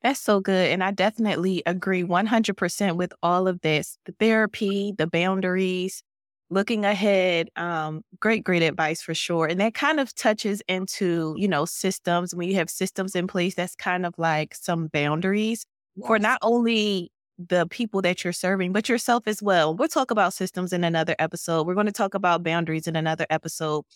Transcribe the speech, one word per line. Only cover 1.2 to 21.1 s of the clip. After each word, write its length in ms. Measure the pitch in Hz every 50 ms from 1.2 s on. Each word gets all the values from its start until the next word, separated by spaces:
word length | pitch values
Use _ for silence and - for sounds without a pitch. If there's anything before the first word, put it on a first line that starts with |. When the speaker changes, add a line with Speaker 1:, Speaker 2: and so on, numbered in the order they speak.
| 226 208 165 139 175 190 190 165 -
Speaker 1:
agree 380 | 170 180 185 - 190 190 180 180
one 240 | 170 170 180 208
hundred 300 | 214 254 226 220 - 190
percent 400 | - 190 175 - - 202 190 165
with 160 | 175 180 175 - _
all 260 | - 170 175 180 190
of 140 | 190 180 175
this, 380 | - 156 156 151 - - - _ _
the 80 | - -
therapy, 800 | _ 214 220 220 220 220 214 - - 220 196 196 196 202 208 202
the 100 | - 160
boundaries, 960 | 165 - 170 175 185 190 190 185 185 180 185 190 185 185 185 180 190 - - _ _ _ _ _ _ _ _ _ _
looking 360 | 175 190 202 - 233 214 202
ahead, 640 | 202 208 185 208 208 202 190 185 185 175 165 170 - _
um, 460 | - 170 175 170 160 156 156 156 156 - _ - -
great, 240 | - 214 226 208 -
great 200 | - 185 170 165
advice 380 | 160 143 - 160 151 165 -
for 120 | - - 165
sure. 340 | - - - 175 165 160
And 120 | 151 175 185
that 140 | 202 226 226
kind 260 | - 285 285 320 302
of 160 | 269 - -
touches 460 | - - 220 214 214 - 208 208 208 -
into, 680 | - 185 185 190 185 - - 202 180 170 165 160 160 156
you 100 | - 196
know, 180 | 202 175 143 156
systems. 680 | 175 - - - 190 190 - _ 180 175 175 175 180 180
When 140 | 175 175
you 80 | 180 190
have 140 | 190 170 180
systems 460 | - - 185 185 _ - 190 190 -
in 120 | 180 180
place, 280 | 185 - 185 175 190 -
that's 200 | - 175 185 -
kind 300 | - - 196 180 180 185
of 80 | 170 -
like 380 | - 165 165 156 151 147 - -
some 320 | - - - 175 165 160
boundaries 760 | 156 - 151 147 147 151 160 180 190 196 208 214 220 233 220 - _ _ _ _ _ _ 190 214
for 100 | - 226
Speaker 2:
Yes. 80 | 214 208
Speaker 1:
not 160 | 220 254 -
only 680 | - 226 240 240 233 233 233 220 208 208 202 185 175 - _ _ _ _ _
the 300 | - 175 - 185 180 170 175
people 320 | - - 240 214 - 190
that 220 | 185 175 180 - -
you're 100 | 175 175
serving, 380 | - - 180 196 190 185 180
but 160 | 185 214 220
yourself 400 | - 247 240 - - 233 240 -
as 160 | 214 214 - 208
well. 320 | 202 185 175 156 156 160
We'll 140 | 190 277 330
talk 200 | - 311 262 -
about 240 | 240 214 185 175 -
systems 380 | - 185 185 _ 180 180 175
in 120 | 180 175 175
another 320 | 170 165 160 160 165